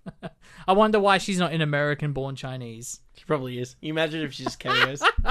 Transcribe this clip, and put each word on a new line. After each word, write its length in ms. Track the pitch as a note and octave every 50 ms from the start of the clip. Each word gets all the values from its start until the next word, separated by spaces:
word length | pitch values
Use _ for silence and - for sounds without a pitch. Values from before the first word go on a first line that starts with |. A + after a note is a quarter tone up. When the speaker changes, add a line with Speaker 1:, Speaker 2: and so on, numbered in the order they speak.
| _ F#3 - _ -
Speaker 1:
<laughs> 440 | D#3+ _ _ _ - - - - F#3
I 40 | F#3+
wonder 260 | G3+ A3 A3 G#3+ G#3+
why 180 | G3 G3+ F#3+ F3+
she's 200 | - G#3 F#3+ F3+
not 140 | F3+ D3 D#3+
in 80 | D#3+
American 520 | D#3 D3 D3 C#3+ D3 D3 D3 C#3+ D3+ D3 C#3
Born 220 | C3+ C3+ C3+ C3+
Chinese. 640 | - - C3 C3 B2+ B2 A#2 A2+ A2+ A#2+ - - - - _ _
Speaker 2:
She 100 | - -
probably 320 | - D#3 C#3 C3 B2+ B2 B2
is. 180 | B2 B2 - _
You 100 | - D3+ D#3
imagine 300 | D#3+ D#3+ D#3 D#3 D#3+ D3+
if 100 | C#3 B2
she 100 | - B2+
just 140 | - - -
cameos. 440 | - - G#4 A#4 - - C#4 - D#4 G#4+ - - - -